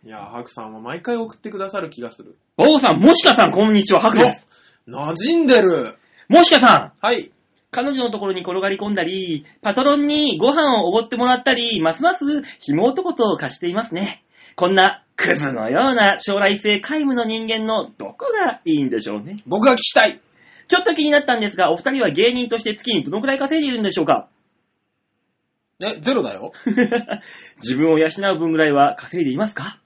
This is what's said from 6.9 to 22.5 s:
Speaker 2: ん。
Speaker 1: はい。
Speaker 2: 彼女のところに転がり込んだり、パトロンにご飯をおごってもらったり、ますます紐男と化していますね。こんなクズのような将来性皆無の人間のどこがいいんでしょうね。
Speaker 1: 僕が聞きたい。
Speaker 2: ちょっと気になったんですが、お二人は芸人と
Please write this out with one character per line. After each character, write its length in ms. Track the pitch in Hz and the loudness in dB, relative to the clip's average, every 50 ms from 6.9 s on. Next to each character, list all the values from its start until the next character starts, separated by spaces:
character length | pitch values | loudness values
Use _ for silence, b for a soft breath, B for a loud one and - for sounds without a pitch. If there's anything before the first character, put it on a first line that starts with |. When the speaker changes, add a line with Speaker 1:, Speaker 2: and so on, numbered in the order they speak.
Speaker 2:
ん。 0 | _ _ | _ _
Speaker 1:
は 120 | - 214 240 | -2 -2 -2
い。 160 | 214 - - _ _ _ _ _ _ _ _ | -2 -4 -10 _ _ _ _ _ _ _ _
Speaker 2:
彼 180 | - 254 254 285 | -6 -4 -4 -2
女 160 | 285 262 247 | -2 -2 -4
の 60 | 233 | -4
と 80 | 214 208 | -4 -4
こ 80 | 202 | -6
ろ 80 | 196 190 | -6 -6
に 80 | 185 | -6
転 180 | 180 185 175 185 | -6 -6 -6 -4
が 80 | 190 196 | -4 -4
り 80 | 196 | -4
込 140 | 190 208 208 | -4 -4 -4
ん 40 | 208 | -2
だ 80 | 190 | -2
り、 440 | 170 170 190 190 190 180 160 143 151 b b b | -2 -4 -4 -6 -6 -6 -6 -8 -8 b b b
パ 100 | - 214 | -4 -2
ト 100 | 196 247 | -2 2
ロ 140 | 262 285 285 | 2 2 2
ン 100 | 294 294 | 2 2
に 300 | 294 294 302 302 277 196 | 0 0 0 0 0 0
ご 160 | 156 185 254 | 2 2 2
飯 300 | 285 330 302 285 247 214 | 2 2 2 2 2 2
を 60 | 175 175 | 0 2
お 20 | |
ご 80 | 185 226 | 0 0
っ 80 | 233 233 | -2 -2
て 80 | 254 | -2
も 80 | 226 247 | 0 2
ら 120 | 247 254 | 2 2
っ 60 | 247 | 2
た 120 | 254 269 254 | 2 0 0
り、 260 | 240 233 233 226 185 | 0 -2 -4 -2 0
ま 140 | 160 160 165 | 0 0 0
す 80 | - | 2
ま 120 | 277 349 370 | 0 0 0
す 280 | 359 285 277 302 294 B B B B | 0 -2 -2 -2 -4 B B B B
紐 240 | - - 143 156 202 | -6 -2 0 2 2
男 300 | 247 269 370 370 359 285 | 0 0 0 -4 -6 -2
と 200 | - 233 208 175 - | 0 0 0 0 -2
化 100 | 151 131 | -4 -10
し 100 | - - | -10 -8
て 120 | 175 175 | -8 -4
い 20 | |
ま 100 | 175 208 226 | -4 -4 -6
す 100 | 226 165 | -6 -6
ね。 280 | 175 202 196 - _ _ b b b b b b | -6 -6 -8 -10 _ _ b b b b b b
こ 120 | - 180 180 | -2 0 2
ん 60 | 196 | 4
な 300 | 190 185 190 - - _ _ _ | 4 4 4 2 -2 _ _ _
ク 180 | - - - 175 | -4 -2 -2 0
ズ 160 | - 147 139 | -2 -2 -4
の 180 | 127 113 110 113 | -4 -4 -4 -2
よ 220 | - - 247 269 | 0 2 2 2
う 20 | 254 | 2
な 240 | 233 208 196 196 196 | 4 4 2 2 0
将 180 | - 208 196 202 | -4 -4 -2 0
来 200 | 202 196 208 208 | 0 0 0 0
性 220 | - 208 208 202 | 0 -2 -2 -2
皆 260 | 202 - 294 311 294 | -2 -4 -4 -2 -2
無 80 | 277 262 | 0 0
の 100 | 240 233 | -2 -2
人 160 | 220 220 220 226 220 | -2 -4 -6 -4 -4
間 160 | 226 220 220 | -4 -4 -2
の 260 | 220 220 208 170 - - | -2 -2 -4 -4 -6 -12
ど 120 | _ - - | _ -14 -14
こ 180 | - _ - 554 | -12 _ -6 -4
が 300 | 453 427 370 277 - - _ | -2 -2 -2 -2 -4 -4 _
い 140 | 170 156 147 | -2 0 0
い 40 | 139 | 0
ん 60 | 127 | -2
で 100 | 120 110 | -4 -4
し 100 | 104 113 | -6 -6
ょ 60 | 104 | -10
う 60 | 104 | -10
ね。 200 | 104 165 202 104 _ | -10 -12 -16 -16 _
Speaker 1:
僕 180 | 123 170 208 220 | -4 -2 2 4
が 80 | 269 | 2
聞 40 | 247 | 2
き 180 | 226 - - - | 2 -2 0 2
た 120 | 269 220 | 2 2
い。 140 | 208 - - _ _ b b b b b b b b | 2 -2 -6 _ _ b b b b b b b b
Speaker 2:
ち 80 | - | 0
ょ 40 | 370 | 0
っ 20 | |
と 120 | 370 453 330 | 2 0 -2
気 80 | - | 0
に 60 | 302 302 | 0 2
な 120 | 294 294 | 2 2
っ 40 | 285 | 2
た 100 | 277 247 | 0 -2
ん 60 | 226 | -2
で 80 | 214 202 | -2 -6
す 80 | - | -2
が、 160 | 180 185 151 | 0 0 0
お 60 | 165 170 | 0 -2
二 140 | - 262 | -4 -4
人 100 | 269 269 | -2 0
は 80 | 233 185 | -2 -2
芸 240 | 147 156 214 240 247 | 0 0 0 0 0
人 140 | 247 247 | -2 -4
と 100 | 226 | -4